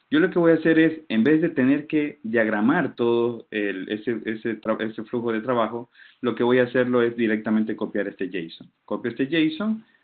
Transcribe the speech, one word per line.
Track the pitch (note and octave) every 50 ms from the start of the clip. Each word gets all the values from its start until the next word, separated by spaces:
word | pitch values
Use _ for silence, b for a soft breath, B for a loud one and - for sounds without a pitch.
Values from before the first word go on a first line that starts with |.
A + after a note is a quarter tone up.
| b b
Yo | C3 D#3
lo | F3+ F3+
que | - F3+
voy | E3+ E3 E3
a |
hacer | D#3 D#3+ E3 E3 D#3+
es, | D#3+ D#3+ D#3+ - - -
en | A2+ A2 A2+
vez | C#3+ D#3 D#3
de | E3+ E3
tener | - C3+ B2+ C3 C#3+ D3 D3
que | - D#3 D3+ D3 D3 - _ -
diagramar | A2+ A2+ A#2 A2 A2 G#2+ G#2 G#2+ B2+ D#3+ F3+ C#3+ A#2+ -
todo | - A#2+ A#2 A#2 A#2 A#2 A#2+ A#2 A2 - _
el, | - G#2+ G#2 G2+ F#2+ F#2 F2+ -
ese, | G#2+ G#2+ - B2 A#2 G#2+ -
ese | A2 A2 A2 - A#2 A2 -
tra-, | - A2+ G#2+ -
ese | A2 A2+ A2 - A2
flujo | - B2 A#2+ A#2 A#2
de | A2 A2
trabajo, | A2 B2+ B2 A#2+ A2+ G#2+ A#2 A#2+ B2 - B B B B B B
lo | - A#2+ A2+
que | A#2 A#2+
voy | A#2+ B2+
a | B2+ B2
hacerlo | B2 B2 C3 B2 B2 B2 B2 A#2
es | A#2 A#2
directamente | A#2+ A#2 G#2+ A2 G#2+ - A2+ A2 A2 G#2+ A2+ G#2+
copiar | - G#2+ - - G#2 G2
este | G2+ - - G2
json. | F2+ G2+ F#2 E2 E2 - - - - _ _ _
Copio | - G#2+ G2+ - A#2
este | A#2 - C3+
json, | C3+ E3 E3 D#3 D#3 D#3 - G#3 A3 A3 A3 B B B B